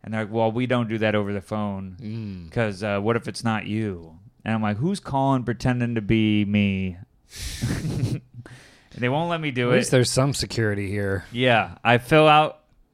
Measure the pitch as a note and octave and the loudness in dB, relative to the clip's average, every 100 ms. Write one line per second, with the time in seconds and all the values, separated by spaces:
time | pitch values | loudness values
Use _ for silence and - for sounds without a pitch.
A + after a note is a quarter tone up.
0 | - A2 G#2+ A2+ A2+ A2+ B2+ B2 A#2 A2 | -6 -6 -4 0 0 0 0 0 0 0
1 | G#2+ G#2 G2+ G2+ - G#2+ G#2 G2 F#2+ F2+ | 2 2 0 -4 -6 -4 -4 -6 -10 -12
2 | A2 A2+ G#2+ F#2+ E2 A#2 A2 F#2+ G#2 G2+ | -10 -8 -8 -10 -8 -2 -2 -2 -2 0
3 | G#2 A#2 - G2+ A#2+ A2 F#2 G#2+ A2 F2+ | 0 0 -2 -6 -4 -4 -2 -4 -4 -6
4 | E2 E2 G#2 _ - A2 G#2+ G#2 D#3 G3+ | -12 -20 -20 _ -4 -2 -2 0 -2 -4
5 | - C3+ C3+ C3+ A#2 A2 C3 B2 A#2+ A2+ | -4 -2 2 0 0 -2 0 0 0 -2
6 | G2+ A2+ G#2+ G#2+ G2+ G#2 G2+ F#2+ F#2+ F2+ | 2 2 4 2 2 2 2 0 -4 -8
7 | G#2 _ _ - - - - - - - | -18 _ _ -12 -10 -6 -4 -4 -4 -2
8 | - - - A#2+ - B2+ - _ _ - | -2 -4 -8 -20 -20 -20 -20 _ _ -4
9 | B2 C#3 E3+ E3 D#3 B2+ A#2+ B2 A#2+ C3+ | -2 0 -2 -2 -4 -2 2 2 4 4
10 | A#2+ - C#3 C3 A2 - A2 G2+ G2 G#2 | 4 2 2 0 -4 -2 0 0 -4 -4
11 | G2 F#2+ - A#2+ B2+ A#2 F2+ F2+ A2+ A#2+ | -2 -4 -4 0 2 4 0 -2 2 2
12 | - D#3 D#3 D3+ D#3 - _ _ _ | 6 6 8 6 4 -2 _ _ _